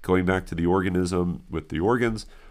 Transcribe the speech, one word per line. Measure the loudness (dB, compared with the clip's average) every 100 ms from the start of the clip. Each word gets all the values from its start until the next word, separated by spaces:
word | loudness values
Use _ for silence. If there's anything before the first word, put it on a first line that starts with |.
Going | 2 2 4
back | 0 -2
to |
the | -2 2
organism | 2 2 0 0 0 -2 -4 -8
with | -10 -6
the | -2
organs, | 0 2 0 -4 -10 -20 -20